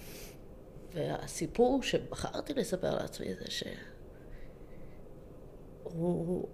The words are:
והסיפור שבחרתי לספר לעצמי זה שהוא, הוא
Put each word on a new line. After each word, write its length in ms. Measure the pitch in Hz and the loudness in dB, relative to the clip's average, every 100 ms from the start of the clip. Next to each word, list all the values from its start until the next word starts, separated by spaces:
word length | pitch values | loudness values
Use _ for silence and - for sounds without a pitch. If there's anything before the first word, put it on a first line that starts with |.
| - - - - - - - - - | -10 -10 -10 -10 -12 -12 -12 -12 -8
והסיפור 920 | 165 151 151 147 - 160 - 247 269 | -2 0 0 -2 -2 0 8 8 8
שבחרתי 680 | - 165 - - - - - | 6 4 2 -2 0 -2 0
לספר 420 | 285 185 180 143 - | 0 2 2 4 2
לעצמי 400 | - - - 185 | 0 -2 -4 -4
זה 100 | - | -2
שהוא, 220 | - - - - - - - - - - - - - - - - - - - - - - - | -2 -2 -6 -10 -12 -12 -12 -10 -8 -8 -10 -12 -10 -10 -10 -12 -12 -12 -14 -12 -12 -12 -10
הוא 640 | - 165 175 170 165 180 - | -6 2 4 4 4 2 0